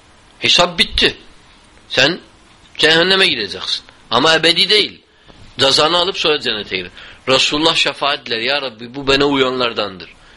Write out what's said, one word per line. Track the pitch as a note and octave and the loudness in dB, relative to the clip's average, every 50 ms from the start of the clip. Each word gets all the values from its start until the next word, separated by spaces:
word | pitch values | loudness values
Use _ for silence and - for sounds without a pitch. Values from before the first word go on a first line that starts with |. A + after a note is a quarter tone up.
| - - - _ _ _ _ - | -20 -20 -20 _ _ _ _ -6
Hesap | - A#2 - F3 F3 F3+ E3 F3 | -2 0 2 2 2 0 0 -2
bitti. | F3+ - - - A#3 C3+ - - - - - - - - - - _ - _ - _ - | -4 -2 -2 -2 -2 -2 -2 -4 -16 -20 -20 -20 -20 -20 -20 -20 _ -20 _ -20 _ -6
Sen | - C3 C3 D3+ F#3 - - - - - _ - - _ _ - - - | 0 0 2 2 0 -4 -10 -20 -20 -20 _ -20 -20 _ _ -12 -4 0
cehenneme | D3+ D#3 D#3+ E3 E3+ F#3+ F#3+ F#3+ F#3+ | 2 4 4 4 4 2 2 2 2
gideceksin. | F3 C#3+ A#2 G#2 F#2 F#2 F2+ - - - - - - - - - - | 2 0 -2 -6 -6 -8 -10 -8 -8 -8 -8 -10 -16 -20 -18 -6 -2
Ama | A2+ A#2+ D3 D#3+ D#3+ | 0 2 4 4 4
ebedi | D#3+ D#3+ E3+ E3+ F3 G3 F3+ | 4 2 2 2 2 2 2
değil. | G#3 G#3 F3 A2+ F#2 - _ _ _ _ _ - - - - - - A#2+ | 2 2 0 -2 -6 -16 _ _ _ _ _ -20 -20 -20 -20 -12 -4 0
Cezanı | C3+ C3+ C3+ D3 D3+ D#3+ E3+ F3+ | 0 2 2 2 2 2 2 0
alıp | F3 F#3+ F#3 - | 0 -2 -4 -2
sonra | - - D3+ C#3+ | -2 0 0 -2
cennete | A#2 B2 A2 G#2 G2 - G2 | -2 -4 -6 -6 -6 -6 -6
girer. | F#2 F2+ F2 - - - - - - - B2+ | -8 -8 -8 -16 -20 -20 -20 -20 -8 -2 0
Resulullah | C3+ C3 - - D3+ D3+ D#3+ E3 D#3+ | 2 2 2 0 0 0 0 0 2
şefaat | - - D3+ C#3 - D3 C#3 D3 C#3+ B2 B2 | 0 0 -2 -2 -2 -2 -2 -4 -4 -6 -6
eder. | A#2 A2 | -6 -4
"Ya | A2+ B2+ C#3+ C#3+ | -2 -2 -2 -2
Rabbi, | C3+ B2+ A2+ G#2+ A#2+ A#2 B2 | -4 -8 -12 -12 -16 -14 -12
bu | C#3+ C#3 | -6 0
bana | C#3 C3+ C#3+ C#3+ | 2 2 2 2
uyanlardandır." | C#3+ C#3+ C3+ C3 B2+ B2+ B2+ B2 A#2 A2+ A2 G#2 G2 F#2+ F2 E2 - - - - - - | 2 2 2 2 2 0 -2 -2 -2 -2 -4 -6 -6 -8 -14 -18 -20 -20 -20 -20 -20 -20